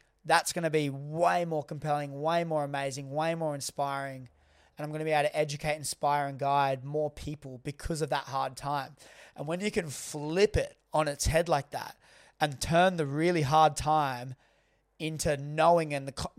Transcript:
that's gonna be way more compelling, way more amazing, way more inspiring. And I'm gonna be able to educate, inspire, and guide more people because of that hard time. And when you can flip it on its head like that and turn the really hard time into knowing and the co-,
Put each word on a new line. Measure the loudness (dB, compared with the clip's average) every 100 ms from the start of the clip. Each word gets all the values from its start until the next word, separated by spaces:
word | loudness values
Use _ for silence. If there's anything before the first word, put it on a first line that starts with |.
| _ _
that's | 2 2 4
gonna | 0 0
be | 2 0
way | -2 -6 2 4 4
more | 2 -4
compelling, | -4 -6 -2 -2 -4 -4
way | 0 0
more | 0 0
amazing, | -2 -2 -4 -6 -6
way | -2 -2
more | 0 -2
inspiring. | -4 -6 -4 -2 -2 -6 -10 -16 _ _ _ _ -10
And |
I'm | -8
gonna | -4
be | 2
able | 4 4
to | 2
educate, | 0 -2 -4 -2
inspire, | -4 -2 2 2 0
and | -2
guide | 2 4 4 0
more | -2 -2 -2
people | -4 -10 -10 -12 -12
because | -10 -8 -6 -4
of | -2
that | -2
hard | -2 -4 -4 -6
time. | -4 -4 -6 -12 -20 -20 -18 -10
And | -6
when | -4
you | -2
can | -2 -4
flip | -8 -10 -8 -4 2 2 2
it | -2 -8 _
on | -2 0
its | -2 0
head | 2 2
like | 0 -2
that | -10 -12 -14 _ -20 -20 -4
and | -2 -2
turn | 2 6 6 4
the | -2
really | 0 2 2
hard | 4 6 6
time | 4 0 2 0 -4 -10 -14 _ _ _ _ _ -8
into | -6 -2 -2 -2
knowing | -2 2 6 6 4
and | -4 -6
the |
co-, | -8 -10